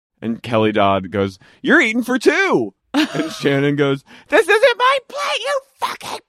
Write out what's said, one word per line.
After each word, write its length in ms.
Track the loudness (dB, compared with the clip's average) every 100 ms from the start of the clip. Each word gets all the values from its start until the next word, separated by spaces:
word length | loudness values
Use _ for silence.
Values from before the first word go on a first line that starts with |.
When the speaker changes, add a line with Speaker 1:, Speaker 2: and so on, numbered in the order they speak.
| _ _
Speaker 1:
And 200 | -8 -8
Kelly 300 | -2 0 2
Dodd 380 | 2 2 2 -2
goes, 280 | -4 -4 -6 _ _
"You're 180 | 2 2
eating 220 | 2 -2
for 160 | -2 0
two." 560 | 2 2 2 0 -2 -8
Speaker 2:
<laughs> 60 | _
Speaker 1:
And 360 | -2 -2 -4 -6
Shannon 420 | -4 -2 0 0 0
goes, 280 | 0 -2 -8 -20 _
"This 200 | 0 2
isn't 300 | 4 4 4
my 200 | 2 0 -4
plate, 320 | -8 -4 -4
you 200 | -4 -6 -6
fucking 440 | _ -8 -8 -12 -14